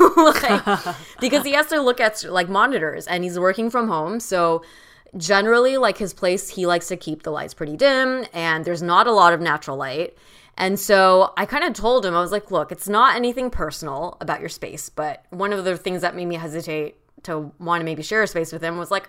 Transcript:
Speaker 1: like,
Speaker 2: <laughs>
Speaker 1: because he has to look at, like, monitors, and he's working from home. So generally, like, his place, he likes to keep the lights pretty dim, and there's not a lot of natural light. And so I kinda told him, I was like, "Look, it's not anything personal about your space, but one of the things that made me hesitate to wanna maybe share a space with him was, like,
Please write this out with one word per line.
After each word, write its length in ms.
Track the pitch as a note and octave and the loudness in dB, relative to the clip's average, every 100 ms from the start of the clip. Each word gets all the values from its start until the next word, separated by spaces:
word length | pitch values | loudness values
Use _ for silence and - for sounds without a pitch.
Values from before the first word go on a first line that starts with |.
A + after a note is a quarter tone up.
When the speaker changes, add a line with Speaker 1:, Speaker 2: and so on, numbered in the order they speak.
| F4 - | 6 8
Speaker 1:
like, 800 | D#4 - C4 G3+ - G3 F3+ E3+ E3 | 6 6 2 0 0 -2 -2 -10 -14
Speaker 2:
<laughs> 120 | - | -4
Speaker 1:
because 240 | B3 C#4+ | 0 0
he 80 | C#4+ | 2
has 160 | C#4+ D4+ | 0 2
to 120 | D#4 | 2
look 200 | B3+ B3 | 2 2
at, 240 | A3 G#3+ | 0 0
like, 260 | - F3+ F3 | -4 -2 0
monitors, 560 | G3 B3 B3 D#3 - - | 2 2 2 -4 -6 -6
and 180 | F3 | -6
he's 140 | F3+ F3 | -4 0
working 320 | F#3 F#3+ A3+ | 0 0 -2
from 200 | B3 A3+ | -2 -2
home. 300 | D#3+ D#3 A3+ | -2 -4 -6
So 440 | - F#3 E3+ E3 - - - _ _ F#3+ | -4 0 2 0 -6 -20 -20 _ _ -8
generally, 640 | E3 G3+ G#3+ A#3 B3+ C4+ | 0 2 4 4 4 2
like, 220 | A#3 F#3+ | 0 0
his 140 | G3 | -6
place, 360 | - F3+ F#3+ - | -2 -2 -2 -4
he 160 | - F3 | -4 0
likes 220 | F3 E3+ | 0 -2
to 100 | F3 | -10
keep 240 | - D3+ | -8 -8
the 100 | D#3+ | -8
lights 220 | D3 D3+ | -8 -8
pretty 240 | - D3+ D3+ | -10 -8 2
dim, 480 | C#4 C4 C4 C4 A3+ | 2 4 0 -2 -8
and 320 | E3+ E3 D#3+ E3 | -4 -2 -2 -2
there's 160 | F3 | -4
not 240 | F3 F3+ A#3 | 2 4 6
a 60 | |
lot 220 | G#3+ F3 | 6 6
of 80 | E3+ | 4
natural 360 | E3 D3+ - C3+ | 0 -2 -4 -8
light. 400 | C3+ C#3 F3 - _ - _ - | -6 -6 -6 -10 _ -20 _ -4
And 220 | F#3 G3 | -2 -2
so 540 | - G3 F#3+ F#3 F#3+ - | 4 6 8 8 4 0
I 80 | G#3 | -4
kinda 260 | C#4+ E4+ | -2 -2
told 340 | - A3+ B3+ F#3+ | -2 0 2 2
him, 100 | E3+ | 0
I 40 | |
was 120 | F3 | 0
like, 180 | G#3 G#3 | -4 -2
"Look, 200 | F3+ D3 | -4 -4
it's 180 | - F#3+ | -8 -2
not 260 | G#3 C4 A3 | 4 4 4
anything 340 | A#3+ A#3+ B3+ | -2 -4 -6
personal 680 | - D#3 - D#3 C3+ F3 - | -4 -6 -8 -10 -8 -8 -10
about 200 | D#3 D3 | -8 -8
your 100 | D#3+ | -8
space, 400 | - - D3+ - | -12 -14 -14 -14
but 340 | - D3+ C3+ - | -8 -8 -10 -14
one 240 | F3 G3 | -8 -6
of 100 | G3+ F#3 | -4 -4
the 120 | F3 | -4
things 240 | F#3+ F3+ | -6 -4
that 140 | F3 F3 | -4 -4
made 100 | F3 | -6
me 100 | E3+ | -6
hesitate 600 | E3 D#3+ D#3+ D#3 D3+ _ _ _ | -8 -10 -8 -6 -8 _ _ _
to 280 | - D#3 D3 - | -10 -8 -10 -10
wanna 240 | E3+ E3+ | -4 -4
maybe 180 | D#3+ D#3 | -4 -8
share 200 | D#3 A3 | -4 -2
a 40 | G3+ | 0
space 240 | F3 D#3+ | -2 -6
with 120 | D#3+ | -6
him 140 | E3 E3+ | -8 -6
was, 120 | E3+ | -4
like, 140 | G3 | -6